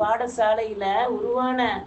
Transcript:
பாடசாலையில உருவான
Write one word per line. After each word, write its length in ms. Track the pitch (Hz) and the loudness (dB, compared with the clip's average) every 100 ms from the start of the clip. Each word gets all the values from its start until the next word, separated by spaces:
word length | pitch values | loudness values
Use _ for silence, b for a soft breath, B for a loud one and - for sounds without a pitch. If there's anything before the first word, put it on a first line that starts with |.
பாடசாலையில 1040 | 214 233 240 240 214 220 220 202 196 208 | 0 0 -2 2 2 2 -2 -2 0 0
உருவான 800 | 254 220 233 247 254 254 233 190 | 0 -2 -2 0 0 0 0 -2